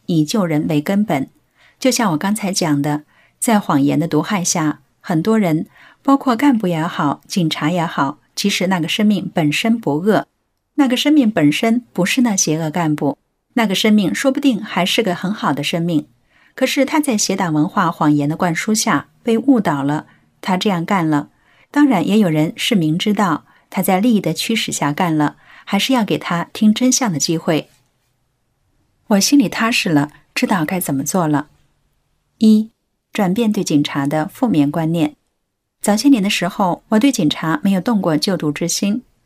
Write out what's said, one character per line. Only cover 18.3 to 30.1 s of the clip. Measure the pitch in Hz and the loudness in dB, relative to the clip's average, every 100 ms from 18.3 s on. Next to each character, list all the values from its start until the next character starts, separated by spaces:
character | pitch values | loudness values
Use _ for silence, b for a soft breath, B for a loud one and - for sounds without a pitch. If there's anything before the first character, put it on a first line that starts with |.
| 170 | -2
灌 | 180 | -2
输 | 165 - 214 | -2 -2 -2
下 | 226 147 - _ | 0 -2 -4 _
被 | - 226 | -2 0
误 | 240 247 | 2 2
导 | 185 143 | 2 -2
了， | 139 151 - b b _ | -2 -2 -6 b b _
他 | - 185 | -4 -2
这 | 214 | 0
样 | 175 165 | -2 0
干 | 196 160 | 0 2
了。 | 147 - b b b b | 0 -2 b b b b
当 | 285 285 | 2 4
然 | 196 175 | 4 2
也 | 214 | 2
有 | 190 | 4
人 | 151 156 - | 2 0 -2
是 | - 208 | 0 2
明 | 156 170 | 2 0
知 | - | 0
道 | 196 190 143 _ b b | 0 0 -2 _ b b
他 | 202 | -4
在 | 175 185 | 0 2
利 | 240 | 2
益 | 214 | 2
的 | 160 | 0
驱 | 165 - 220 | -4 -4 -4
使 | - | -4
下 | - 147 | -4 -2
干 | 147 175 156 | -2 0 0
了， | 147 - B B B | -2 -4 B B B
还 | 196 | -2
是 | - | 0
要 | 262 202 | 0 0
给 | 160 | -2
他 | - 175 170 | -2 -6 -6
听 | - 214 | 0 2
真 | 214 254 | 2 2
相 | - 233 | 0 0
的 | 151 | -2
机 | - 160 | -2 -2
会。” | 175 156 - _ _ _ _ _ _ _ _ _ _ _ _ _ - | 0 -2 -4 _ _ _ _ _ _ _ _ _ _ _ _ _ -2
我 | 202 | 0
心 | 202 285 | 4 4
里 | 190 | 2
踏 | - 226 | 0 -2
实 | 240 196 | -2 0
了， | 147 147 | 0 0